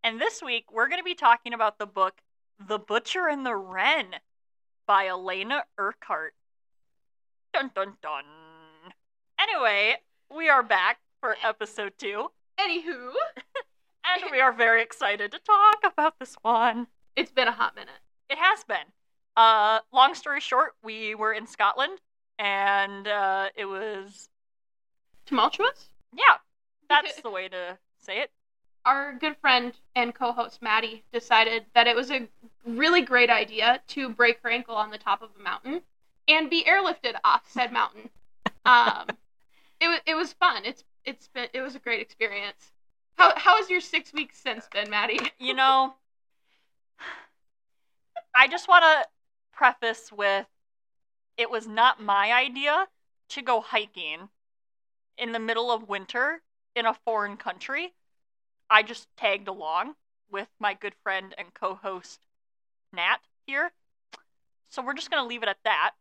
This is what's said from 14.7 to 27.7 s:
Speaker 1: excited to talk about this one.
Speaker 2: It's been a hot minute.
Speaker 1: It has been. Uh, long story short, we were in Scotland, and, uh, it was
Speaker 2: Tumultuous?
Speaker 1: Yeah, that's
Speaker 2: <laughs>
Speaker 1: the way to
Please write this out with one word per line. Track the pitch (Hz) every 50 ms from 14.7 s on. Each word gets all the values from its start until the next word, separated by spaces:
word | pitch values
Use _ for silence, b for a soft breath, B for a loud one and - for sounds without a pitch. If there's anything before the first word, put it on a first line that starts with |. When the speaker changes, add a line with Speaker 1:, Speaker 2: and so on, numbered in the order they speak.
| 226 226
Speaker 1:
excited | 226 226 - - 269 277 302 302 311 311 -
to | -
talk | _ - 427 392 403 427 415 427 427 392
about | - - 302 320 - _
this | 262 - - -
one. | _ 220 240 226 233 240 220 233 240 _ _ _ _ _ _ -
Speaker 2:
It's | - -
been | - 269 247 226
a |
hot | 233 220 - - -
minute. | - - - - - _ _ _ _ _ _
Speaker 1:
It | 277 302
has | 330 370 415 415 -
been. | - 214 180 147 _ _ _ _ _ _ _ _ _ _
Uh, | 226 226 226 220 220 208 214 220 220 220 _
long | - 262 262 277 349
story | - - 294 285 285
short, | - - 269 254 311 285 - _
we | _ 220 220 220 220 214 214
were | 214 214 214 220
in | 214 220
Scotland, | 233 - - 214 196 - - 269 311 381 370 _ _ _ _ _ _ _ -
and, | 214 202 196 196 196 196 202 196 196 196 202 196 196
uh, | 214 208 208 196 190 190 190 196 196 -
it | - 202
was | 196 196 190 190 220 214 196 196 202 202 - - _ _ _ _ _ _ _ _ _ _ _ _ _ _ _ _ _ _ - -
Speaker 2:
Tumultuous? | - 285 247 269 294 - - 403 508 539 - - - - - - _ -
Speaker 1:
Yeah, | 262 453 - - - _ _ _ _ _ _ _ _ _ _
that's | 285 294 294 311 294 -
Speaker 2:
<laughs> |
Speaker 1:
the | - 233
way | 202 185 185 190
to | 190 185 180 175